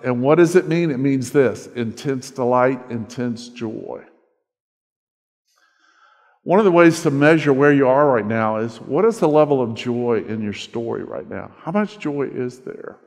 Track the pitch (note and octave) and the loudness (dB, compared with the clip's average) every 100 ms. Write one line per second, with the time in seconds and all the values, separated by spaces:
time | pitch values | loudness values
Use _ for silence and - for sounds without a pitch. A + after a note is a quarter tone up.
0 | C3 B2 C3 D#3 E3+ F3+ F3 E3 E3+ B2+ | -2 -2 2 4 4 4 0 -2 -2 -2
1 | C#3 C3+ B2 D3 B2+ F#2+ - A#2+ A2+ G#2 | 0 0 0 2 2 0 -12 -8 -8 -6
2 | D3+ C3+ A#2+ - B2 B2 B2+ C3+ C3+ A#2 | -6 -6 -8 -4 0 2 2 0 -8 -10
3 | G#2 - B2 A#2 - - A2+ A2+ G1+ A#1 | -10 -8 -8 -8 -14 -12 -10 -10 -12 -14
4 | - _ _ _ _ _ _ _ _ _ | -18 _ _ _ _ _ _ _ _ _
5 | _ _ _ _ _ _ _ _ _ _ | _ _ _ _ _ _ _ _ _ _
6 | _ _ _ _ - F3+ G#3 E3+ E3+ E3 | _ _ _ _ 0 4 4 6 6 6
7 | D#3+ C#3 D3 E3 C#3+ C3 C#3+ C#3+ C3 C3 | -2 2 4 4 4 4 4 4 4 4
8 | D3 B2 G#2 A2+ A2 A2 A2+ A2+ - C#3 | 4 2 0 -2 -2 -2 -6 -8 -6 0
9 | G#3+ A3 E3+ D3+ D3+ C#3 A#2+ A2+ B2 A#2+ | 0 2 2 4 4 2 0 -4 -4 -2
10 | A#2+ A2+ - A2 G#2+ F#2+ - A2+ A#2 A2 | 0 -2 -2 -6 -6 -8 -10 -10 -6 -8
11 | F#2+ - D#2+ G2 G2 - - G3 G#3 - | -8 -12 -10 -12 -14 -14 -6 -4 -4 -6
12 | D#3 C#3+ C3+ - B2 B2 - - - - | -8 -6 -6 -6 -8 -8 -18 -16 -16 -20